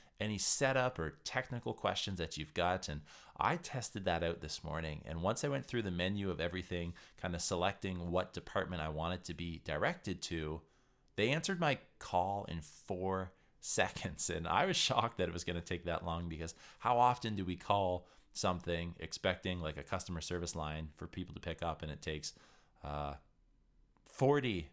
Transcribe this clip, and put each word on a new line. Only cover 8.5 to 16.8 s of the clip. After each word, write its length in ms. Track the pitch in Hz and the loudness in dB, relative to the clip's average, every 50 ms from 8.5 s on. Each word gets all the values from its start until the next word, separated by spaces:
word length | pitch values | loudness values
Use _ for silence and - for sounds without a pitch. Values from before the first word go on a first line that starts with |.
| - 101 90 80 87 80 | -2 0 0 0 -2 -2
I 80 | 78 78 | -2 -2
wanted 340 | 76 78 80 85 90 - - | -2 0 0 0 -2 -2 -4
to 100 | - 85 | -6 -6
be 260 | - 85 85 80 - - | -6 -6 -6 -6 -6 -4
directed 600 | 80 76 76 101 151 175 - - 104 87 - - | -2 0 0 0 0 0 -2 -4 -6 -4 -4 -4
to, 380 | - 87 80 78 76 78 78 - _ _ _ _ _ _ _ _ _ _ | -4 -4 -2 -2 -2 -4 -6 -8 _ _ _ _ _ _ _ _ _ _
they 140 | - 107 123 | 2 2 4
answered 300 | 143 165 - - 190 170 | 4 2 0 0 0 2
my 180 | 170 147 131 - - - _ - | 2 2 2 2 -2 -12 _ -14
call 460 | - - - - - 196 202 202 - | -4 0 2 2 2 2 0 -4 -4
in 140 | - 85 82 | -4 -6 -6
four 720 | 76 - - - - - 95 90 92 95 95 95 95 92 - _ _ _ _ _ | -6 -8 -12 -10 -6 -4 -2 0 0 2 2 0 0 -4 -8 _ _ _ _ _
seconds. 680 | - - - - 95 98 - - - 92 76 - - - | -6 0 2 2 2 2 0 -4 -6 -6 -4 -4 -2 -2
And 180 | 85 82 82 | -2 0 0
I 180 | 82 - 113 165 | 4 4 4 4
was 120 | 190 175 | 4 4
shocked 400 | - - - - - 107 117 - | 4 4 4 4 4 2 2 2
that 100 | - 90 | 0 0
it 60 | 85 85 | 0 0
was 100 | 85 - | -2 -2
gonna 180 | 92 87 85 | -2 -2 -2
take 240 | 82 - 90 85 87 | -2 -4 -4 -4 -2
that 200 | 85 82 82 90 | -2 -2 -2 0
long, 240 | 85 82 85 87 85 | -2 -2 -2 -2 -4
because 240 | 80 78 80 80 - - - - - | -6 -6 -6 -8 -10 -12 -16 -20 -8
how 200 | - | -2